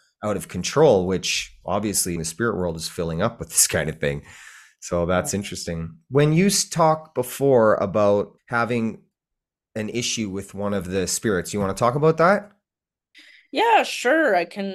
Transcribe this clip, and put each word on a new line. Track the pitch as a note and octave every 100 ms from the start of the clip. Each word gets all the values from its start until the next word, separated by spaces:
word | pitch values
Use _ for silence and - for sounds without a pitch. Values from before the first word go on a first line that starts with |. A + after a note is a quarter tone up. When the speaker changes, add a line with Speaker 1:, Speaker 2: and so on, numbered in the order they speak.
| _ -
Speaker 1:
out | G#2+ G2
of | -
control, | F2+ - C#3 D#3 G2+ F2+
which | F2+ - - - - F2+
obviously | G2 G#2 F#2+ F#2
in | E2+
the |
spirit | D#2+ - A#2 F#2+
world | F2 E2
is | -
filling | - E2 E2
up | A2+ -
with | E2
this | - -
kind | E2+ D#2
of | D#2
thing. | C#2+ C#2+ - - - - - _
So | - F2
that's | E2+ F2+ -
Speaker 2:
Yeah. | G2
Speaker 1:
interesting. | G2+ - - E2 E2 - -
When | C3 D3
you | D#3+ G3
s-, | G3 -
talk | D#3+ D#3+ D#3 -
before | - B2+ - C#3 B2+ A2
about | - G2 G#2+ G#2 G#2 - _ -
having | A#2+ A2+ A#2+ A2+ - _ _ _ _ _ _ _
an | A2 G#2+
issue | A#2+ A#2+ - G#2
with | F#2+ F#2+
one | G2 G2+
of | G2+ F2
the | F#2+ F2+
spirits, | - A#2 F#2 E2+
you | G2+
wanna | F#2+
talk | G2 A#2+ B2
about | D#3+ D#3+
that? | E3+ G3+ - _ _ _ _ _ _ - - - -
Speaker 2:
Yeah, | C4+ A#4 G#4+
sure. | A#3+ - A#3+ D#4 D4 F3+
I |
can, | E3+ G#3 G3